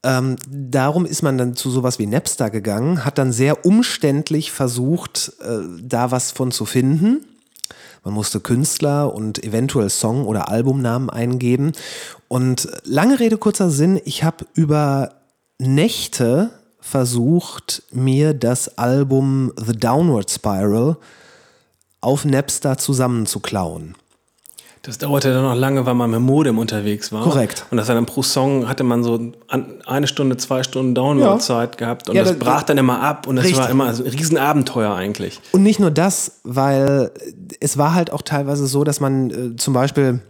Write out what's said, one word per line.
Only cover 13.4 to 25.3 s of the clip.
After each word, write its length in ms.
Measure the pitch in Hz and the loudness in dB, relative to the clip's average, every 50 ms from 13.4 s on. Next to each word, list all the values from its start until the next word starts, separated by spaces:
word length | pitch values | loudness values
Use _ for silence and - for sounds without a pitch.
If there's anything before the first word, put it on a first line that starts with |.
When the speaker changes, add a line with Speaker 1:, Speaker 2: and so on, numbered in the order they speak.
| - 214 202 - 196 175 | 0 -2 0 2 2 2
Speaker 1:
Sinn, 320 | 147 135 151 180 190 - - | 2 2 2 2 2 0 -2
ich 180 | 143 - - 156 | -6 -4 0 -2
hab 220 | 160 - - - _ _ | -2 -2 -2 -18 _ _
über 560 | - 165 147 151 151 147 143 139 135 131 - - _ _ _ _ _ _ _ _ _ | 0 2 2 2 2 2 0 0 -2 -2 -4 -8 _ _ _ _ _ _ _ _ _
Nächte 920 | 127 131 135 143 175 233 - - - - - - 123 117 123 143 - - - - _ _ _ _ | -2 2 2 4 2 2 0 -4 -8 -8 -2 0 2 2 2 2 0 -2 -4 -14 _ _ _ _
versucht, 1000 | - - - 139 127 120 123 120 117 131 165 175 - - - - _ - - - _ _ | -16 -4 0 0 0 2 0 0 2 2 2 2 0 -4 -16 -14 _ -10 -10 -10 _ _
mir 400 | - 131 131 135 131 139 151 156 | -4 -2 0 2 2 4 2 2
das 460 | 151 127 120 117 127 - - - - - | 2 0 0 0 0 -2 -4 -8 -4 -2
Album 720 | 120 123 131 139 143 135 135 135 135 135 135 135 131 123 - - | 0 0 2 2 2 2 2 2 2 2 0 0 0 -2 -4 -6
The 140 | 113 110 120 | -4 -4 -2
Downward 540 | 110 123 117 123 147 175 170 135 110 95 - | 0 0 2 2 4 4 2 2 0 0 -4
Spiral 680 | - - - 107 98 95 101 104 101 113 120 147 160 - - - - - - - - _ _ _ _ _ _ _ _ _ _ _ _ _ | -8 -4 -2 -2 0 0 2 2 2 2 2 0 0 -2 -8 -20 -20 -20 -20 -20 -20 _ _ _ _ _ _ _ _ _ _ _ _ _
auf 240 | - 120 139 143 - | -2 0 0 0 2
Napster 540 | 151 135 131 143 - - - - 143 131 127 | 0 0 0 0 -2 -6 -2 -2 -2 -2 -2
zusammenzuklauen. 1160 | - - 139 127 127 123 123 117 110 - - 101 - - - 101 90 80 85 82 80 80 90 _ _ _ _ _ _ _ _ _ _ - _ - - - - _ | -2 -2 0 0 2 0 0 0 -2 -2 -4 -6 -6 -4 -4 -4 -4 -4 -6 -10 -12 -14 -16 _ _ _ _ _ _ _ _ _ _ -20 _ -20 -20 -20 -20 _
Speaker 2:
Das 140 | - 143 117 | -14 -14 -12
dauerte 340 | - - 143 143 139 135 135 | -8 -4 0 0 2 2 4